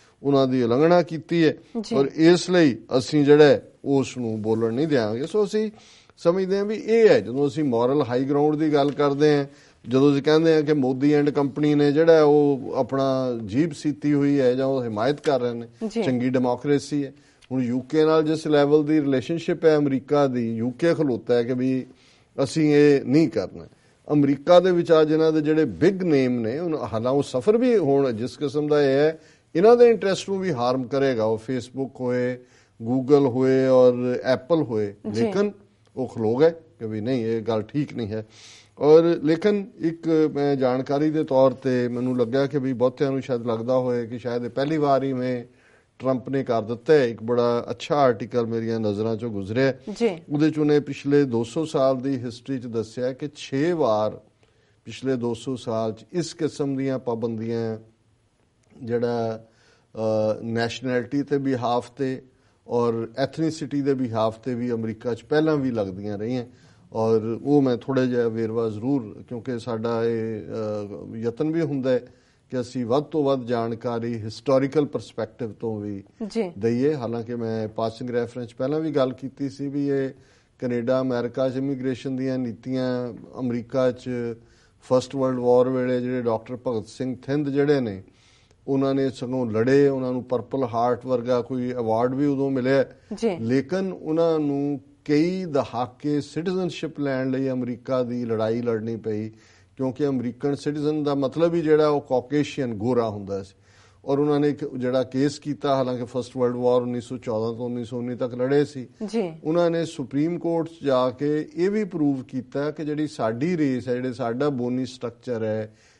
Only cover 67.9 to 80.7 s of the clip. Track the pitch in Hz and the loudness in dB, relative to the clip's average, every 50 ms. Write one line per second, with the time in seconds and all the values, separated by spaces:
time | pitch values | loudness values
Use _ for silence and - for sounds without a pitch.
67.9 | 131 131 131 127 123 120 117 117 110 113 113 110 110 117 117 110 107 107 110 131 | 0 0 0 2 2 0 0 0 -2 -2 -4 -2 -2 -2 -2 -2 -4 -4 -2 -2
68.9 | 143 135 113 104 - - - - 127 117 104 131 123 117 110 127 113 110 110 117 | -2 -2 -4 -6 -12 -16 -14 -12 -12 -10 -8 -8 -8 -6 -6 -6 -6 -4 -2 -2
69.9 | 117 113 117 117 117 113 110 113 110 107 - - 110 110 110 107 107 104 104 101 | 0 0 0 0 0 -2 -2 -4 -6 -8 -8 -8 -8 -6 -6 -6 -6 -6 -8 -10
70.9 | 101 - 92 98 110 113 113 117 113 - 151 156 160 170 165 139 143 135 123 131 | -12 -12 -14 -12 -10 -6 -6 -4 -4 -2 -4 -2 -2 -2 -2 -2 -2 -2 0 0
71.9 | 127 120 - - - _ _ _ _ _ _ _ 127 127 120 - - 131 123 110 | 0 0 -2 -6 -18 _ _ _ _ _ _ _ -8 -6 -6 -6 -6 -6 -2 0
72.9 | 127 147 147 - - 156 143 139 139 131 120 117 123 117 113 117 117 107 - 123 | 0 0 -2 -2 -2 -2 0 0 0 -2 -2 -2 -2 -2 -2 -4 -6 -6 -6 -6
73.9 | 117 117 117 117 120 110 107 113 107 - - 143 135 135 139 135 - 156 147 123 | -6 -4 -4 -6 -6 -8 -8 -10 -12 -6 0 2 2 2 2 2 0 0 -2 -2
74.9 | - 123 107 - - - 110 107 - - 120 110 95 - 117 113 110 104 104 104 | -4 -8 -10 -10 -10 -8 -8 -8 -8 -10 -10 -10 -10 -8 -8 -6 -6 -6 -6 -8
75.9 | 101 98 98 _ _ - 226 196 - 226 208 175 170 - 104 117 120 120 131 147 | -8 -10 -12 _ _ -12 -12 -6 -4 -4 -4 -4 -4 -2 0 0 2 2 2 0
76.9 | 156 139 120 110 113 117 113 117 120 120 117 113 110 110 110 107 107 - 113 113 | 0 0 -4 -6 -6 -6 -6 -8 -8 -6 -4 -4 -4 -4 -4 -6 -4 -4 -4 -4
77.9 | 110 - 131 123 117 120 120 113 - 127 120 113 - - 131 131 151 156 160 160 | -4 -6 -8 -4 -2 -2 -4 -4 -6 -10 -14 -12 -8 -6 -4 -4 -2 -2 -2 -2
78.9 | 139 143 131 131 123 - 139 127 - - 143 135 131 - 139 143 139 143 143 143 | 0 0 0 0 -2 -6 -10 -12 -10 -8 -8 -8 -8 -8 -8 -6 -4 -4 -2 -2
79.9 | 139 135 135 135 - - - _ _ _ _ _ _ _ 131 123 | -2 -2 -2 -4 -8 -12 -20 _ _ _ _ _ _ _ -4 -2